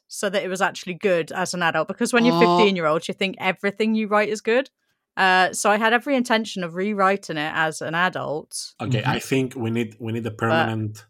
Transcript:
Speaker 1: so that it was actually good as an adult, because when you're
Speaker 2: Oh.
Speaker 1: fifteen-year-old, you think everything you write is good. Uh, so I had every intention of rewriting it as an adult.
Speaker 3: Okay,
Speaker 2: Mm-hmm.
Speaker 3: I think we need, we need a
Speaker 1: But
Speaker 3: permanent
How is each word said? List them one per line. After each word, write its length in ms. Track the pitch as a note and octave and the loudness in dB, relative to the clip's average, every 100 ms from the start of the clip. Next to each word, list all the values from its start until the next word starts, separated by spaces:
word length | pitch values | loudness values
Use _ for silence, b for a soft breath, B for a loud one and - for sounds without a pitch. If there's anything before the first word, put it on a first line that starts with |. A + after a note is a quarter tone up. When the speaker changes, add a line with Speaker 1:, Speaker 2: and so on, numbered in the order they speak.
| - | -14
Speaker 1:
so 240 | - G#3 | -6 -2
that 140 | F#3+ | -2
it 40 | F3+ | -2
was 120 | F3+ | -2
actually 320 | F#3 - F3+ | -2 -4 -10
good 380 | E3+ G3+ E3+ D#3 | -2 0 0 -2
as 200 | - F3 | -4 -4
an 100 | F3+ | 0
adult, 240 | E3 D#3+ D#3 | 0 0 -2
because 240 | - A#3+ | -2 0
when 120 | A#3+ | 2
you're 120 | A#3 E3+ | 4 4
Speaker 2:
Oh. 220 | F3 F3 | 6 6
Speaker 1:
fifteen-year-old, 500 | G#3 F#3 D#3+ D#3+ - | 4 4 2 0 -2
you 60 | |
think 200 | - F#3+ - | -4 -4 -2
everything 560 | F#3 F3 G3 G3+ A3 A3 | -4 -2 -2 -2 0 0
you 100 | G#3 | 0
write 220 | G#3 G#3+ | 0 0
is 120 | G#3+ | -2
good. 300 | A3 A#3+ C#4+ _ _ _ _ - | 0 0 -2 _ _ _ _ 0
Uh, 360 | F#3+ F#3 F3+ | 4 4 2
so 160 | - G#3+ | 2 2
I 100 | G#3 | 4
had 140 | A3+ | 4
every 220 | A#3 C#4+ | 2 2
intention 480 | C4 B3 A3+ A3 F#3+ | 0 2 0 -2 -6
of 140 | E3+ F3 | -6 -4
rewriting 600 | G#3 G3+ F#3+ G3 - D#3 | -2 2 2 0 -4 -6
it 120 | D#3 | -4
as 280 | - D#3+ D#3 | -2 -2 -2
an 140 | D3+ E3 | -4 0
adult. 800 | F3+ C3+ C3+ D3+ - - - - | 0 -2 -6 -6 -8 -12 -12 -8
Speaker 3:
Okay, 200 | A2+ B2 | -2 -2
Speaker 2:
Mm-hmm. 100 | - | 0
Speaker 3:
I 80 | A#2 | -4
think 380 | - C3+ C3 B2+ | 0 0 0 -4
we 120 | A2+ | -4
need, 280 | A#2 A2 - | -2 -4 -6
we 140 | A2+ | -6
need 120 | A#2 A2+ | -6 -6
a 40 | |
Speaker 1:
But 80 | G#2+ | -2
Speaker 3:
permanent 680 | A2+ E3 C3+ A2 G#2+ G#2+ - | 2 2 0 -2 -6 -8 -20